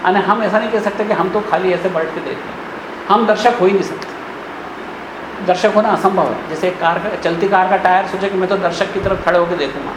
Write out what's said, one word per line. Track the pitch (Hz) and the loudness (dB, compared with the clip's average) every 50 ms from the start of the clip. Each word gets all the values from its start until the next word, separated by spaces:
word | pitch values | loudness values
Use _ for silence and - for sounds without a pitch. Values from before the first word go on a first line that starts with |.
| - | 4
यानी | 180 190 196 | 4 2 4
हम | 180 190 208 226 | 2 2 2 2
ऐसा | 220 185 196 214 | 0 0 0 0
नहीं | 226 220 | 0 0
कह | 226 208 | -2 0
सकते | 196 208 - - 214 | 0 -2 -2 -2 0
कि | - | 0
हम | - 170 170 175 | 0 0 0 0
तो | - 214 | 0 -2
खाली | - - 165 165 185 185 | 0 0 -2 0 2 2
ऐसे | 180 165 180 190 | 0 2 0 -2
बैठ | 170 160 160 | 0 0 -2
के | 160 - 170 | -2 -4 -6
देखते | - - | -6 -6
हैं, | - - - - - - - - - - - - - - - - | -8 -8 -8 -10 -12 -12 -12 -12 -12 -12 -12 -12 -12 -12 0 2
हम | 196 233 226 | 4 4 6
दर्शक | 208 214 - 233 247 233 - | 4 2 4 4 2 4 6
हो | 180 | 4
ही | 190 | 4
नहीं | 202 190 | 4 4
सकते। | - - - - - - - - - - - - - - - - - - - - - - - - - - - - - - - - 202 | 0 -2 -6 -8 -10 -12 -12 -12 -12 -12 -12 -12 -12 -12 -12 -12 -12 -12 -12 -12 -12 -12 -12 -12 -12 -12 -12 -12 -12 -12 -10 -4 0
दर्शक | 175 185 - - 208 202 | 0 0 2 2 4 4
होना | 214 214 220 | 4 4 4
असंभव | 190 - - 190 190 185 156 | 0 2 2 2 2 2 0
है। | 127 107 - - - | 0 -2 -4 -6 -8
जैसे | 160 156 185 180 | -4 -2 -2 -2
एक | - - | -2 2
कार | 165 165 170 180 | 0 0 0 0
का, | 180 214 190 | -2 -4 -6
चलती | 175 - 170 170 170 190 190 | -2 -2 -2 0 2 2 2
कार | 196 185 185 214 | 4 4 4 4
का | 202 | 2
टायर | 180 - 185 180 190 196 | 4 4 4 4 4 2
सोचे | - 202 190 196 196 | 0 -4 -2 -2 -2
कि | 196 | 0
मैं | 185 185 180 | 0 0 0
तो | 196 | 0
दर्शक | 196 180 170 165 - 196 - | 0 0 -2 0 0 -4 -2
की | - 190 | -2 -4
तरफ | - 190 190 - - | -2 -2 -2 0 0
खड़े | 165 175 175 | 2 4 4
होकर | 175 170 180 | 2 2 0
देखूंगा | 165 143 135 139 143 135 - - | -2 -2 -4 -4 -6 -8 -8 -10